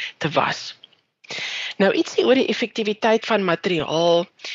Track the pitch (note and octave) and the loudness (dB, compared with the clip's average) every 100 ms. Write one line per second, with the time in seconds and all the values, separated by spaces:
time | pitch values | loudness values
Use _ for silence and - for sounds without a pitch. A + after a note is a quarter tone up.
0 | - - D#3 D3+ - - - - - _ | -12 -6 -4 0 0 -2 -10 -16 -20 _
1 | _ _ - - - - - - G3 - | _ _ -14 -10 -10 -8 -6 2 2 2
2 | - - - C4 - A3+ A3 - G#3+ G#3 | 0 0 4 4 2 -2 -4 -4 -4 0
3 | A3+ A3+ - G#3+ F#3 E3 G3+ E3+ C3+ D#3 | 2 2 2 0 0 0 0 -2 -2 0
4 | E3+ E3+ F3+ _ - | 4 2 0 _ -16